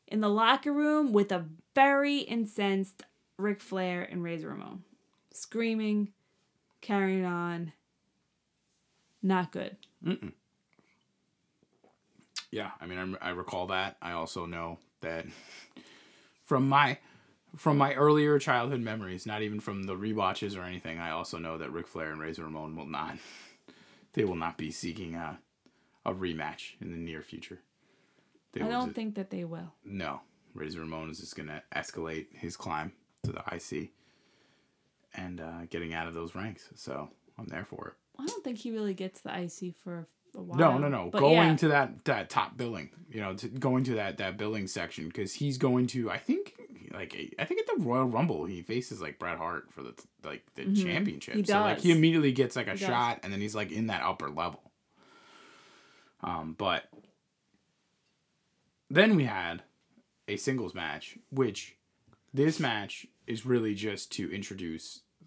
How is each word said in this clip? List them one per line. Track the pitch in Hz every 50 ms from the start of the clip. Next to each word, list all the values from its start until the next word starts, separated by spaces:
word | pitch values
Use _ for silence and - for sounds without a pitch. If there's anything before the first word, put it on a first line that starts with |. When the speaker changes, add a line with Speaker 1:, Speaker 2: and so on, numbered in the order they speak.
| _ -
Speaker 1:
in | - 214
the | 214 208
locker | 202 214 226 226 262 269 - 294 285
room | 285 302 302 302 302 302 269 208
with | 208 202 202
a | 196 175 170 156 160 - - _ -
very | 269 269 277 277 277 277 285 285 285
incensed | - - 226 233 226 214 - - 202 196 196 190 190 190 - - - _ _ _ _ _ _ -
Ric | 190 208 202 202
Flair | - - 196 190 185 180 180 175 180
and | - - 175 170
Razor | 170 170 160 156 160
Ramon. | - - - - - 185 - _ _ _ _ _ _ _ _ _
Screaming, | - - - - - 220 233 226 226 220 220 214 208 208 208 202 - _ _ _ _ _ _ _ _ _ _ _ _ _
carrying | - - 208 202 196 190 190 190 185
on. | 180 175 175 175 175 175 170 170 160 - _ _ _ _ _ _ _ _ _ _ _ _ _ _ _ _ _ _ _ _ _ _ _ _ _ _ _ _ -
Not | - 190 190 185 180 -
good. | - - - - 196 - - _ _ _ -
Speaker 2:
Mm-mm. | 165 190 - - 82 - _ _ _ _ _ _ _ _ _ _ _ _ _ _ _ _ _ _ _ _ _ _ _ _ _ _ _ _ _ _ - _ _ _ _ _ _ _ _ - - - -
Yeah, | - 107 104 92 - -
I | 78
mean, | 90 90 92 92 95 95 -
I, | - 87
I |
recall | 90 87 90 - - 92 90 92
that. | 95 92 95 98 - -
I | - 87
also | 87 85 82 80 - 92 87
know | 85 85 85 82 82 85 - _ _ _ -
that | - 82 82 82 82 - - - - - - - - - - - -
<laughs> | - - - - - - - _ _ _ _ _
from | - 147 131 135 135
my, | 139 143 147 127 143 - _ - - - _ _ _ _ _ _ -
from | 156 - 160 143 143
my | 139 143 139
earlier | 131 147 151 151 151 147 147 147 143
childhood | 139 156 131 120 120 127 139 123
memories, | 117 110 107 110 104 92 92 92 -
not | 107 107 107
even | 107 104 107 104
from | - - 101 98 95
the | 98 95
rewatches | 92 101 110 107 107 98 92 98 - 107 101 101 92
or | 90
anything, | 90 90 90 - 85 82 85
I | 85 82
also | 80 82 85 - - 87
know | 82 82 82 82
that | 80 65
Ric | 71 85 85 -
Flair | - 82 80 78
and | 78 78
Razor | 78 80 80 82 82
Ramon | 78 78 78 76 78 78
will | 82 73
not, | 73 80 71 78 78 69 - - - - - - - - _ _
<laughs> | - - - - - - - _ _ -
they | 110 107
will | 98 90
not | 82 82 85 - -
be | - 76
seeking | - - - 85 82 - 92 82 82
a, | 82 82 76 - - _ _ _ _ _ _ _ _ _ _ _ _ -
a | - 92
rematch | 92 95 90 82 78 73 76 - - - - - -
in | - 90
the | 85 85
near | 85 82 80 78 76
future. | - - - - - 90 87 _ _ _ _ _ _ _ _ _ _ _ _ _ _ _ _ _ _
They | - -
Speaker 1:
I | -
Speaker 2:
will | 220
Speaker 1:
don't | 240 247 254 -
Speaker 2:
ju- | -
Speaker 1:
think | 240 220 214 208
that | 202 190 190
they | 196 185 175
will. | 165 165 165 175 165 - _ -
Speaker 2:
No. | - 98 98 85 73 69 67 - _ _ _ _ _ -
Razor | - 76 78 85 85
Ramon | 80 80 80 80 80 80
is | 76 -
just | 80 - -
gonna | - 80 76 73 76 - - -
escalate | 76 76 - - - 82 80 80 80 - - -
his | - - - -
climb | - - 95 80 78 78 92 - _ _ _ _ - -
to | -
the | 95 - - -
I | - 85
C | - - - 76 80 - _ _ _ _ _ _ _ _ _ _ _ _ _ _ _ _ _ _ _ _ _ _ _ _ -
and, | 95 92 90 90 87
uh, | 80 82 82 85 85 82
getting | - 85 85 82 82
out | 82 82 85
of | 82
those | 82 85 85 -
ranks. | 92 98 113 90 - - - -
So, | - - - 67 71 71 - - _ _ _ _ -
I'm | - -
there | - 80 -
for | - - - - -
it. | - _ _ _ _ -
Speaker 1:
I | 262 339
don't | 480 415 -
think | 277 240 214
he | - 240
really | 226 220 214 202 190
gets | 180 190 185 - -
the | - - -
I | 180 180 170
C | - - 185 180 170 _ -
for | 180 175 170 160 - _ _ _ _ -
a | -
while. | 185 175 - 135
Speaker 2:
No, | 165 156 123 143
no, | 147 143
no. | 139 110 87 85
Speaker 1:
But | 95 -
Speaker 2:
Going | 139 147 160 170 170 160
Speaker 1:
yeah. | 160
Speaker 2:
to | - 165 156
that, | 147 143 135 120 - - -
that | - 131 107 92 -
top | - - 95 - - -
billing, | 127 117 113 87 71 - - - 175 -
you | 123 110
know, | 104 95 95
to, | 101 - 117
going | 113 131 123 135 127 127 127
to | 127 120
that, | 110 101 98 - -
that | 98 95 92 104
billing | 104 104 110 107 98 92
section, | - - 85 82 - - 76 80
'cause | - - 101 95 -
he's | - 147 143 135 127
going | 139 131 123 127 123 123
to, | - 127 117 104
I | 90 -
think, | - - 285 381 403 - - - - - 240 - - - -
like, | 101 92 - - - - - - -
I | 98
think | - 359 403
at | 440 - 453
the | 330 175
Royal | 120 120 127 131
Rumble, | 123 117 117 160 170 101 76 80
he | 87 95 87
faces, | 80 - 110 123 123 - 110 104
like, | 87 76 71 -
Bret | 90 87 85 85
Hart | 82 85 87 76 - - -
for | -
the, | 69 60 55 - - - _ _ -
like, | 76 71 65 _ _ -
the | - 67
Speaker 1:
Mm-hmm. | 190 202 208 185
Speaker 2:
championship. | 175 - 156 202 208 - 71 - - -
Speaker 1:
He | 208 202
Speaker 2:
So, | 202 202 202
like, | 214 202 165 -
Speaker 1:
does. | -
Speaker 2:
he | 175
immediately | 165 160 156 165 165 165 147 139 127
gets, | 131 131 123 -
like, | 131 117 104
a | 95
Speaker 1:
He | 98
does. | - 190
Speaker 2:
shot, | 123 120 120 120 113 - -
and | 95 101
then | 98
he's, | 104 104 101
like, | 107 104 92
in | 78 107 113 110
that | 98 85 65
upper | 90 92 - 78 69
level. | 73 78 85 87 80 - _ - _ _ _ _ _ _ _ _ - - - - - - - - - - - - - - - - - _ _ _ _ -
Um, | - - 87 82 80 80 80 -
but | 101 95 85 - - - - - - - _ _ _ _ _ _ _ _ _ _ _ _ _ _ _ _ _ _ _ _ _ _ _ _ _ _ _ _ _ _ _ _ _ _ _ -
then | 135 160 202 220 214
we | 165 139
had | 123 104 95 87 85 82 87 - _ _ _ _ _ _ _ _ _ _ _ - -
a | 107 101
singles | - 143 135 127 110 87 -
match, | 92 85 78 73 76 - - - - - -
which | - 135 131 113 95 - - - - _ _ _ _ _ _ _ - _ _ _ -
this | 135 143 156 156 156
match | 156 127 113 104 101 - - - - - _ _ - -
is | 117 113 113
really | 127 123 120 113 110 104
just | 95 104 107 101 95 - - -
to | - 98 73 82
introduce | 101 98 - 101 95 92 82 80 80 - - - - _ _ _ _ -